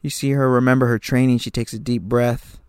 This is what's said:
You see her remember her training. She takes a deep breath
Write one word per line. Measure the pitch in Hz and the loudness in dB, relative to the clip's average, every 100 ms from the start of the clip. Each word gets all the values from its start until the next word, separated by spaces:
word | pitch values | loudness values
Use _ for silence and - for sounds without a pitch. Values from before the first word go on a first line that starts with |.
You | 147 | -8
see | - 139 | -4 -2
her | 139 131 | 0 2
remember | 123 127 127 123 | 2 4 2 2
her | 113 | 0
training. | - 127 131 123 | 0 0 2 0
She | 117 | -2
takes | - 113 | -6 -6
a | 110 | -8
deep | 113 120 | -4 -4
breath | 92 120 120 120 - - | 0 0 0 -2 -8 -20